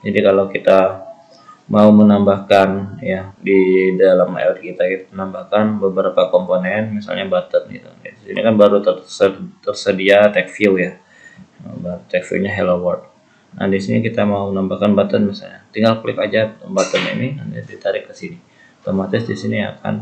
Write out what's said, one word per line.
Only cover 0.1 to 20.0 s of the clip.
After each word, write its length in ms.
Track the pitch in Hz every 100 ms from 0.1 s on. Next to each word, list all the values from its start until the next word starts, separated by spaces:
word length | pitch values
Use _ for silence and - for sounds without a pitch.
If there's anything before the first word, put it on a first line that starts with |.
| 107
kalau 320 | 98 98 95
kita 560 | - - 95 92 - - - _ - - - -
mau 200 | 104 107
menambahkan, 1080 | 107 107 101 98 98 - 98 95 98 98 -
ya, 320 | - 95 95 -
di 520 | 92 98 92 92 95 92
dalam 400 | 95 90 90 90
layout 240 | 90 -
kita, 240 | 87 90
kita 280 | 90 92 - 95
menambahkan 640 | 95 95 92 104 107 107
beberapa 480 | 95 92 95 - 90
komponen, 720 | 90 92 92 92 104 110 104
misalnya 280 | 104 90 95
button 360 | 90 - - -
gitu. 160 | 98 - -
Di 80 | - -
sini 160 | 98 98
kan 160 | 110 107
baru 240 | 104 101
terse-, 560 | 104 - - - 98 95 92 -
tersedia 640 | - 101 101 92 95 101 104
tag 200 | 104 90
view, 240 | - 104 92
ya. 240 | 87 - _ _ - - - _
Nah, 400 | - 85 87 87 -
tag 120 | 90 -
view-nya 240 | 92 95
hello 320 | 95 90 90
world. 200 | 90 87 - _ _ _ _ -
Nah, 120 | 98
di 120 | 95
sini 200 | 95 113
kita 240 | 113 104 104
mau 240 | 101 101
menambahkan 400 | 98 95 98 104 98
button 360 | 98 98 101
misalnya. 320 | - - - _
Tinggal 320 | 107 113 113
klik 160 | 113 101
aja 360 | 104 110 110 - 92
button 360 | 95 92 95 90 104
ini, 200 | 127 147
nanti 280 | 53 57
ditarik 440 | - - 98 101 -
ke 80 | -
sini. 240 | 95 85 _ _ _ _
Otomatis 440 | - 95 92 113 113
di 80 | 104
sini 240 | 110 110
akan 360 | 104 101 - 107